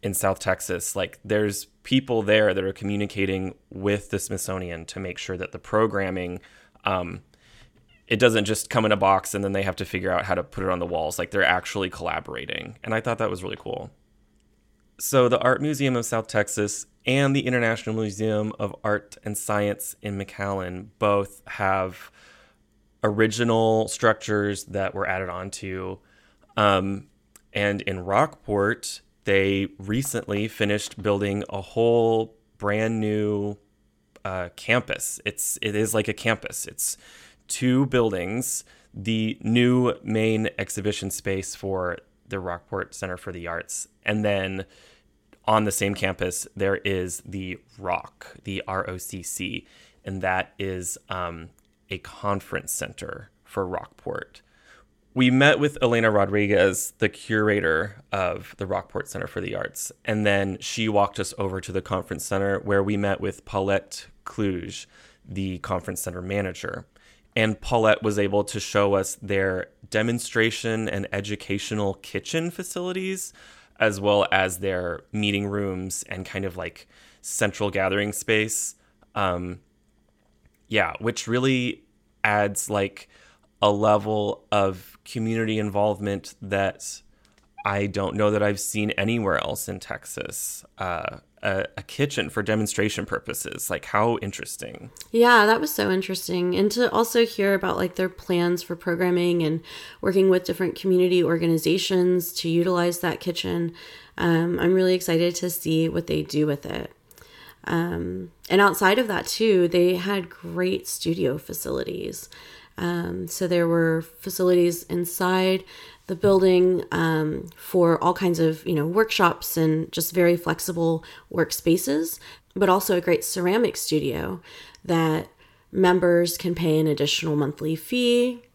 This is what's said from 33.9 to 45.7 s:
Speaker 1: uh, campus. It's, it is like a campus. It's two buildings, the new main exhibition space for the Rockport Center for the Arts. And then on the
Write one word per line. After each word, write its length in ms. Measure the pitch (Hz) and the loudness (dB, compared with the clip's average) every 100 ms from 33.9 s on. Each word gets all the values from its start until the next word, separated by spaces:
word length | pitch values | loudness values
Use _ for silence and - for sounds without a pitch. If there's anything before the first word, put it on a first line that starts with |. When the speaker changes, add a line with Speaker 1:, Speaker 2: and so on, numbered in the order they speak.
| _ _ - | _ _ -14
Speaker 1:
uh, 260 | 98 92 87 - | -8 -6 -8 -8
campus. 640 | - 123 - - - - 104 | 0 0 0 -6 -8 -8 -8
It's, 320 | - - - | -6 -6 -4
it 140 | 107 104 | -4 0
is 180 | 107 110 | 0 0
like 120 | 107 | -2
a 60 | |
campus. 540 | 104 113 107 - - - | -2 -2 -2 -4 -10 -10
It's 300 | - - - - - - _ - | -6 -6 -8 -14 -20 -20 _ -10
two 380 | - 127 127 139 | -2 2 4 4
buildings, 760 | 127 113 92 90 117 127 - - _ _ | 4 4 2 -2 -4 -4 -6 -10 _ _
the 440 | 104 101 110 110 - | -10 -2 0 -2 -2
new 520 | 110 120 123 123 123 - | 0 4 6 4 2 0
main 460 | 104 110 110 110 110 - | -2 0 2 2 0 -4
exhibition 500 | 98 - 101 101 95 | -8 -4 -4 -4 -6
space 460 | - 101 95 95 - | -6 -4 -4 -6 -8
for 420 | 98 95 90 85 - _ - | -4 -4 -4 -6 -12 _ -10
the 120 | 98 | -8
Rockport 540 | 90 87 - 98 101 | -6 -8 -6 -8 -6
Center 240 | - 95 90 | -8 -8 -8
for 140 | - | -10
the 160 | 90 85 | -10 -8
Arts. 400 | 85 - - - _ | -8 -8 -10 -10 _
And 200 | - 107 | -4 0
then 420 | 104 101 95 95 95 _ - _ _ _ _ _ - | 0 0 -2 -6 -10 _ -20 _ _ _ _ _ 2
on 160 | 110 | 2
the 80 | 107 | 2